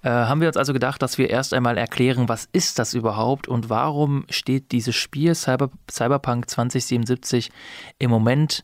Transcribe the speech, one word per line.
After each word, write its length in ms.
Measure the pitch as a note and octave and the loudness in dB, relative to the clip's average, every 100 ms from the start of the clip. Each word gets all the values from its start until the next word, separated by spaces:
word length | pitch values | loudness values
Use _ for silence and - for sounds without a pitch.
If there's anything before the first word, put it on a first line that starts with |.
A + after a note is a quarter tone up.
äh, 60 | C3+ | 2
haben 300 | A#2+ A#2 D3 | 2 2 2
wir 80 | E3 | 2
uns 80 | - | 2
also 160 | C3+ | 0
gedacht, 300 | C3 B2+ C3+ | 0 -2 -2
dass 160 | C3 - | -4 0
wir 120 | C3 | 0
erst 240 | B2 C3+ | 0 0
einmal 240 | B2+ B2 A#2 | 0 2 0
erklären, 520 | A2+ - B2 B2 A#2 | -2 0 2 2 0
was 180 | A2+ - | -2 -2
ist 260 | G3 - - | -2 0 -2
das 140 | A2+ | -2
überhaupt 560 | B2+ A2+ G#2+ A2+ C#3 - | 0 -2 0 0 -2 -2
und 200 | A#2+ A#2 | -4 0
warum 560 | A2+ D3 D3 D3 C#3 - | 0 0 0 0 0 -4
steht 420 | - - C3 - | -6 -2 -2 0
dieses 240 | - A#2 - | -2 0 -4
Spiel 400 | - C#3 E3 E3 | -4 0 0 2
Cyber-, 360 | - B2+ C#3 - - | 0 0 0 -4 -14
Cyberpunk 600 | - A#2 C#3 C3+ A#2+ A#2+ | -4 0 0 0 -2 -2
zwanzig 360 | - A#2+ C3 - | -2 0 -2 -2
siebenundsiebzig 640 | A#2+ A2+ B2 - B2 - - - - - _ | -2 0 -2 0 -2 -2 -12 -20 -18 -20 _
im 120 | B2 | 2
Moment 520 | A2+ A2 C3+ D#3 - | 4 4 2 2 -2